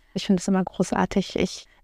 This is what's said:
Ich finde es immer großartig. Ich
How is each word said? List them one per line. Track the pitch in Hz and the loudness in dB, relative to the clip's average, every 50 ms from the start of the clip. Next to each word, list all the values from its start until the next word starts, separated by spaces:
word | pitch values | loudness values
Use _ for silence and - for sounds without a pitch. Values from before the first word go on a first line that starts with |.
| _ _ - | _ _ -8
Ich | 196 - | -4 0
finde | - 202 175 | 2 2 2
es | - - | 2 2
immer | 190 190 185 | 2 2 0
großartig. | - - - 190 - - - 185 - - 202 185 - - - | 0 0 -2 -2 0 0 0 0 0 0 0 0 0 0 -2
Ich | 180 190 - - - _ _ _ | -2 -2 -2 -6 -16 _ _ _